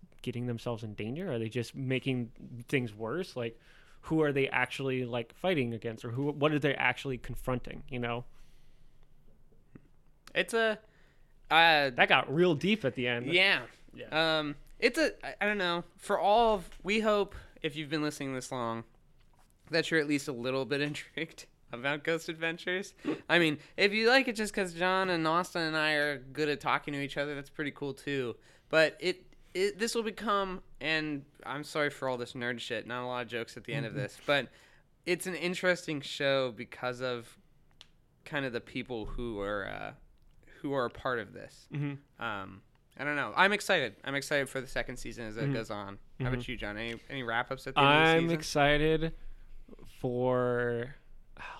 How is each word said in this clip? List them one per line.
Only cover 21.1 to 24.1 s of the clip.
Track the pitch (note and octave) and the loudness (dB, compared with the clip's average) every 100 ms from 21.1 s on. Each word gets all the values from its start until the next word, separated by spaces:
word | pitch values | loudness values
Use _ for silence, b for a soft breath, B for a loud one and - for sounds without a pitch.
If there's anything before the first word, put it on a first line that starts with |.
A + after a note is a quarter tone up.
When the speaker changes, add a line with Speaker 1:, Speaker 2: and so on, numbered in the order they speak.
| - D#3 - - _ - | -8 -8 -10 -20 _ -14
Speaker 2:
about | A#2+ C3+ D3 | -6 -2 -2
Ghost | D3+ E3 E3+ | 0 -2 -4
Adventures. | D#3+ E3 E3+ - F3+ G3+ - B B - | -4 -4 -4 -4 -4 -6 -8 B B 2
I | E3+ | 4
mean, | D#3+ C#3+ B - | 4 2 B 2
if | G3+ | 2
you | G#3+ | 4
like | A3+ | 6